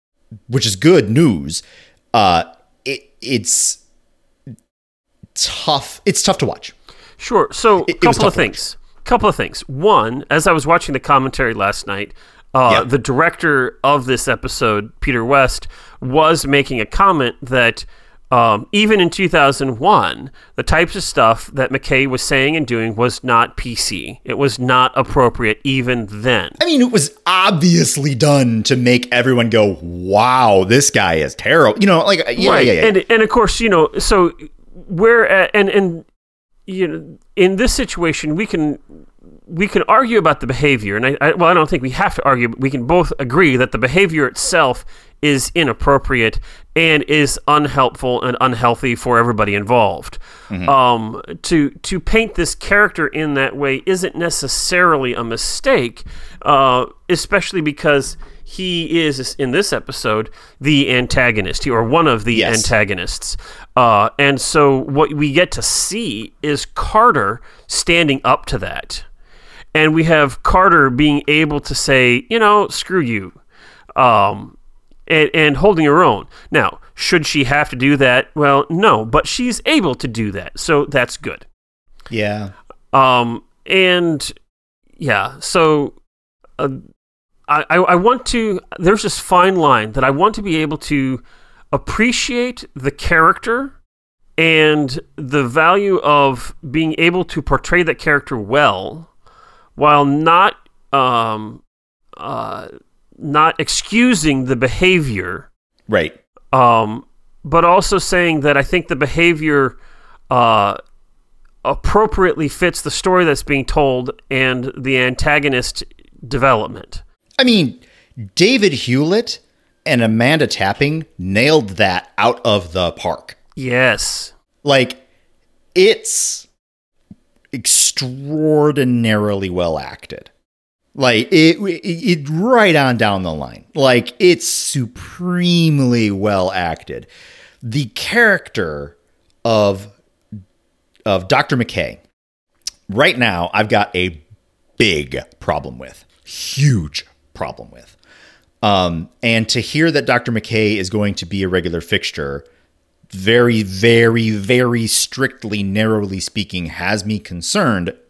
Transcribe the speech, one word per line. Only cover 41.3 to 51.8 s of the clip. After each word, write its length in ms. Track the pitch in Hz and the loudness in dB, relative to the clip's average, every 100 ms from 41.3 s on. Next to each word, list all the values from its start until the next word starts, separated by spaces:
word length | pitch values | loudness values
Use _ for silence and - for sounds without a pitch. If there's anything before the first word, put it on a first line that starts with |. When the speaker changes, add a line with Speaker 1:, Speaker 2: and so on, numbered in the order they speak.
Speaker 2:
well, 160 | 175 170 | 2 4
I 40 | |
don't 140 | 175 156 | 4 2
think 140 | 156 | -2
we 80 | 131 | -4
have 240 | 131 190 | -2 -2
to 100 | - | 0
argue, 240 | 139 127 117 | 0 0 -2
but 120 | 117 | -2
we 100 | 135 | -4
can 160 | 135 123 | -4 0
both 260 | 175 160 - | 2 0 -4
agree 380 | 127 151 160 123 | -2 2 2 2
that 160 | 123 | 0
the 60 | 110 | 0
behavior 480 | 123 175 190 156 127 | 0 2 0 0 -2
itself 580 | - - 170 131 - - - - _ | -4 -2 2 2 0 -10 -18 -20 _
is 320 | 147 139 - | 0 0 -2
inappropriate 840 | 170 135 - - 139 - 127 113 - - - - | -2 -2 0 2 2 0 0 0 -2 -8 -16 -8
and 300 | 160 165 151 | -2 2 0
is 340 | - 151 143 - - | 0 0 0 -2 0
unhelpful 760 | 147 143 135 123 - 127 123 | 2 2 0 -2 -2 -4 -2
and 140 | 127 123 | -4 -2
unhealthy 560 | 127 117 120 113 127 117 | -2 0 0 0 -2 -4
for 220 | 123 117 | 0 2
everybody 360 | 120 107 104 | 2 0 -2
involved. 640 | 101 104 123 98 85 - - - - - | -2 0 2 2 -2 -10 -16 -16 -20 -12
Speaker 1:
Mm-hmm. 200 | 95 90 | -6 0
Speaker 2:
Um, 540 | 135 123 117 110 127 - 85 | 2 2 0 -4 -10 -14 -14
to, 280 | - 160 143 | -2 0 0
to 300 | - | -4